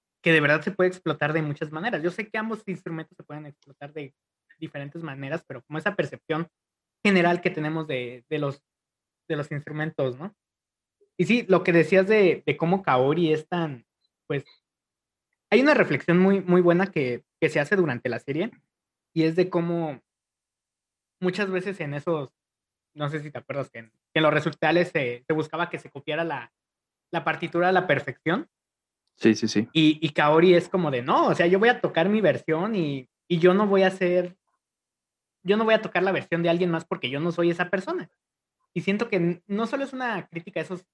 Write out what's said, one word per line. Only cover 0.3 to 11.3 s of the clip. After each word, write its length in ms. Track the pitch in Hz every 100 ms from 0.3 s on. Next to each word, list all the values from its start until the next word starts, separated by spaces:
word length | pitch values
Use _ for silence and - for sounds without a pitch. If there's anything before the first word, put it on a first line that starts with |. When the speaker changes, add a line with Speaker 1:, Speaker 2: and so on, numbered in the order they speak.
Speaker 1:
de 80 | 160
verdad 220 | 147 156
se 100 | 185
puede 160 | 190 185
explotar 460 | 185 165 143 147
de 80 | 160
muchas 280 | 151 143 151
maneras. 300 | 156 220 170
Yo 80 | 175
sé 200 | 175 208
que 80 | 220
ambos 240 | 226 220 202
instrumentos 480 | 175 - 160 160
se 100 | -
pueden 200 | - 151
explotar 480 | 147 - 143 131 143
de 220 | 151 - _ _ _ _ -
diferentes 440 | 160 143 143 165
maneras, 420 | 160 135 135 160 -
pero 160 | 131
como 140 | - 156
esa 160 | 202
percepción 540 | 202 147 120 - 156 170 _ _ _ _ _
general 380 | 202 185 170 175
que 80 | 180
tenemos 360 | 156 151 160 151
de, 380 | 127 120 127 -
de 80 | 151
los, 260 | 143 139 _ _ _ _ _ _ -
de 80 | 151
los 160 | 143
instrumentos, 640 | 147 147 151 156 156 131 123
¿no? 160 | 196 _ _ _ _ _ _ _ _ -
Y 60 |
sí, 220 | 175